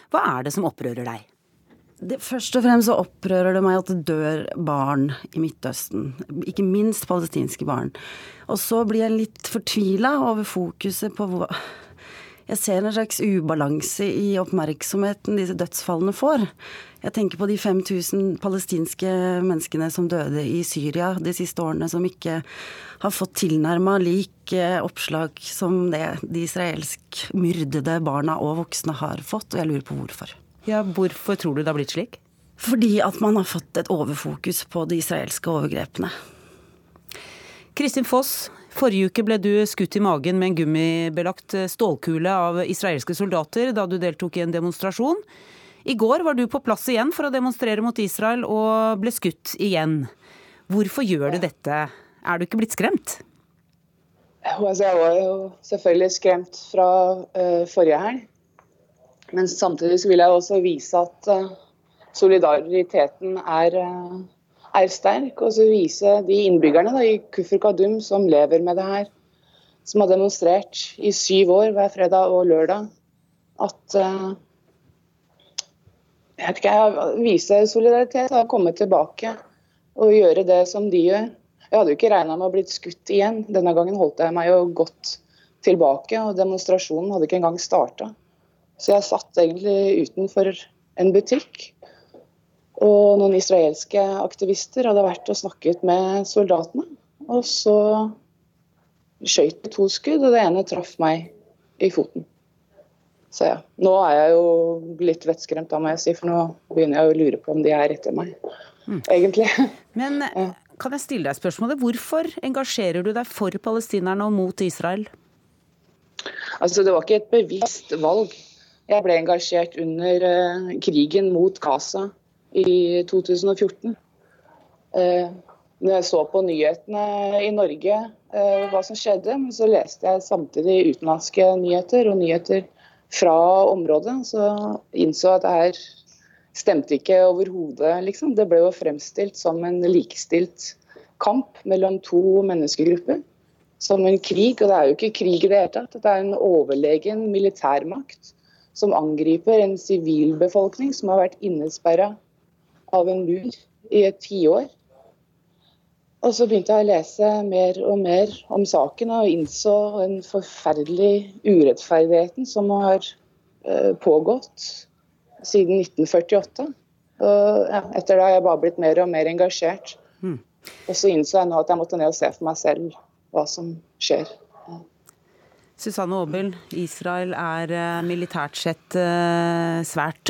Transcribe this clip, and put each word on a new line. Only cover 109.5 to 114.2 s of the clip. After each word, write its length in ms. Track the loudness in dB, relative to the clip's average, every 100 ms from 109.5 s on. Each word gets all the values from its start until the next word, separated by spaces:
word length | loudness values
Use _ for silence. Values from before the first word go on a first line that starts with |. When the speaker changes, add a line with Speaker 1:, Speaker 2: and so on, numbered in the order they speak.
| 0 0
Speaker 3:
<laughs> 240 | -2 _ -8
Speaker 1:
Men 280 | -6 -4 -6 -4
Speaker 3:
Ja. 200 | -6 -8 _ -14
Speaker 1:
kan 120 | -10
jeg 100 | -10
stille 220 | -8 -6 -6
deg 80 | -4
spørsmålet, 400 | -6 -4 -4 -2
hvorfor 460 | -2 -4 -4 -4 -4 -6
engasjerer 640 | -6 -4 -4 -2 -2 -2 -2
du 80 |
deg 140 | -4 -6
for 240 | -4 -4
palestinerne 720 | -4 -4 -4 -4 -4 -2 -2